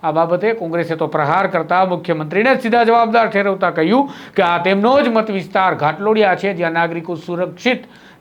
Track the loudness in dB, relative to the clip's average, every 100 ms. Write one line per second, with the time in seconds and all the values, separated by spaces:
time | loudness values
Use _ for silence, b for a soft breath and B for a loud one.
0 | 0 0 0 0 0 -2 -4 -4 -4 -4
1 | -2 0 0 0 0 -2 0 0 0 -2
2 | -4 -4 -2 0 2 0 2 2 4 4
3 | 4 2 2 0 0 0 -2 0 2 2
4 | 0 B B 0 2 2 0 2 4 2
5 | 2 0 0 -4 -2 0 0 2 -2 -2
6 | 0 2 2 2 -2 -2 -2 0 -2 -4
7 | -8 -10 -8 -6 -6 -4 -2 -2 -6 B
8 | B B